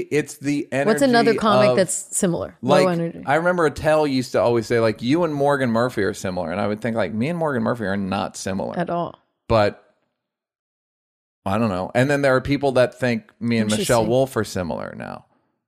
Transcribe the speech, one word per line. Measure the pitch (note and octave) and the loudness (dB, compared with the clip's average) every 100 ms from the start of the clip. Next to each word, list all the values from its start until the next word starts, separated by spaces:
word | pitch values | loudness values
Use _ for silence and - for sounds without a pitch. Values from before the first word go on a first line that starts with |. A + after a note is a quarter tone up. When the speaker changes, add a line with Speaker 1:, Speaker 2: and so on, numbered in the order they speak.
| - | 0
Speaker 1:
It's | D3 D3+ - | -2 -2 -6
the | C#3 D3 - | -4 -4 -2
Speaker 2:
What's | C3 C#3+ A3 | -2 0 2
another | C#4 A#3+ A3+ | 4 4 4
Speaker 1:
energy | G3+ | 2
Speaker 2:
comic | G#3+ - G#3 | 2 4 4
Speaker 1:
of, | - | 4
Speaker 2:
that's | F#3 - - - | 0 -2 -6 -2
similar? | F#3 E3+ - - | -2 -2 -6 -6
Speaker 1:
like, | - - F#3 | 2 4 4
Speaker 2:
Low | |
energy. | E3+ E3+ E3+ - | 0 -4 -6 0
Speaker 1:
I | D3+ | 2
remember | F3 F3+ D3+ | 2 2 0
Attell | - D3+ D#3 D3+ | 0 2 2 2
used | C3 A#2+ | 0 0
to | A#2+ | 2
always | G#2+ A#2+ G#2+ | 2 2 0
say, | A#2+ | 2
like, | A2+ G#2+ | 2 0
"You | A#2 D#3+ E3 | 0 0 0
and | |
Morgan | C#3+ C#3+ C#3 B2+ | 0 0 2 2
Murphy | A2+ B2+ A2+ | 2 0 0
are | G2 | -2
similar." | G2 G2 F2+ E2 | -2 -6 -4 -4
And | F#2+ | -2
I | G#2 | -2
would | G#2 | -2
think, | A#2+ A2+ | -4 -2
like, | F#2 | -2
"Me | G#2+ C#3 | -2 -4
and | F3 | -2
Morgan | D#3 B2 | -2 -2
Murphy | A2+ A#2+ | -2 -2
are | F#2+ G2+ | -4 -4
not | F#2+ G2 F2+ - | -2 -4 -4 -8
similar." | G2 F#2+ - - | -8 -6 -6 -6
Speaker 2:
At | E3+ | -6
all. | E3+ E3 - _ _ - | -6 -6 -12 _ _ -2
Speaker 1:
But | A2+ G#2 - _ _ _ _ _ _ _ _ _ _ _ _ _ _ _ _ G2 | 2 2 -2 _ _ _ _ _ _ _ _ _ _ _ _ _ _ _ _ -4
I | G#2 | -2
don't | A#2 | 0
know. | F2+ F#2 | -2 -2
And | B2 C#3 | 0 0
then | C#3+ | 2
there | C#3 B2+ | 2 2
are | |
people | B2+ C#3 C#3 | 0 -2 0
that | B2+ A#2+ - | 2 0 0
think | B2+ A2+ - - | -2 -2 -6 -8
me | A#2 A#2 | -2 0
and | G#2+ | 0
Michelle | G#2+ G#2 A#2 | 0 2 2
Speaker 2:
Interesting. | A2 | 2
Speaker 1:
Wolf | B2+ C3 A2+ | 2 0 -2
are | G2+ | -4
similar | F#2+ E2 G#1+ G1+ A1 | -4 -6 -6 -8 -10
now. | G1+ G1+ _ _ _ _ | -12 -12 _ _ _ _